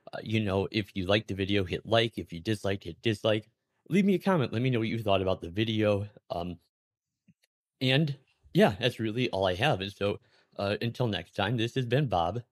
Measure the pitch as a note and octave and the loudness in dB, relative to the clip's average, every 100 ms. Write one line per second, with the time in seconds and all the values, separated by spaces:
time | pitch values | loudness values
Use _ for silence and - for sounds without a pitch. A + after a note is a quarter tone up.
0 | - - - A2 G#2 F#2+ F#2+ A2 G2 G2 | -14 -12 -2 -2 2 0 0 -2 -4 -4
1 | F2+ G#2 - G2 F#2+ G2+ F2+ F2+ - A2+ | 0 0 0 -4 0 0 0 -4 0 2
2 | A#2 - F2 E2+ F2 A2 G2 G2+ F2 D#2+ | 2 -2 -10 -8 -4 -2 -2 -4 -6 -6
3 | A#2 G#2 A2 G#2+ - _ _ _ - F#3+ | -2 0 0 0 -4 _ _ _ -2 2
4 | G3 F#3 G3 F#3 A#2 A2 C3 A#2+ A2 A2 | 2 2 2 0 0 0 0 0 0 -2
5 | G#2 G2 F#2 F#2 E2+ F2+ A2+ A2 G#2 G2+ | 2 2 2 -2 -4 -4 -2 2 2 2
6 | G#2 - - E2+ F2 F2 _ _ _ _ | -2 -12 -10 -8 -6 -10 _ _ _ _
7 | _ _ _ _ _ _ _ - C3 C3 | _ _ _ _ _ _ _ -4 2 2
8 | D#3 C#3 _ _ - E3 F3 F#2+ A#2+ - | 2 -4 _ _ -4 4 4 4 -2 0
9 | A2 A2 B2+ F#2+ F#2+ F2+ C#3 G#2 F#2+ - | -4 -2 -2 0 0 2 0 0 -2 -2
10 | G2+ - _ _ _ - G2 G#2 A#2 - | -2 -2 _ _ _ -6 -4 -2 -4 -2
11 | B2 F#2+ E2+ - G2 B2 A#2 C3+ A#2+ C3 | -2 -2 -6 -4 -2 0 -2 -2 0 0
12 | C#3 F2+ E2+ A#2 - | 2 0 0 -2 -10